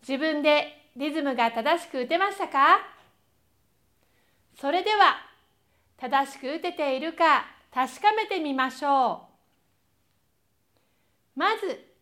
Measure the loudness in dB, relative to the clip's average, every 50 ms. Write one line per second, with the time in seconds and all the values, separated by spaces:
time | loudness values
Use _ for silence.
0 | _ -4 -4 -2 -2 -2 -2 0 2 2 2 2 2 -2 -10 -20 _ _ _ -8
1 | -8 -4 -4 -4 -4 -4 0 0 0 0 0 -2 0 0 0 0 -2 -8 -8 -8
2 | -4 -2 0 0 0 -2 -2 -4 -8 -4 0 2 4 6 6 4 2 -4 -20 _
3 | _ _ _ _ _ _ _ _ _ _ _ _ _ _ _ _ _ _ _ _
4 | _ _ _ _ _ _ _ _ _ _ _ -8 -4 -2 0 0 0 0 4 4
5 | 4 4 4 0 -8 -20 _ _ _ _ _ _ _ _ _ _ _ _ _ _
6 | -8 0 0 0 0 0 -6 -12 -8 -8 -8 -6 -6 -8 -6 -4 -4 -2 -2 -2
7 | -4 -6 -2 2 4 4 4 4 2 -4 -14 _ _ _ -4 -4 -4 -4 -4 0
8 | 2 2 2 2 -2 -2 -4 -4 -4 -4 -2 -2 -2 -2 -4 -4 0 2 2 4
9 | 2 2 0 -4 -10 -20 _ _ _ _ _ _ _ _ _ _ _ _ _ _
10 | _ _ _ _ _ _ _ _ _ _ _ _ _ _ _ _ _ _ _ _
11 | _ _ _ _ _ _ _ -2 0 0 0 0 -4 -6 -8 -8 -12 _ _ _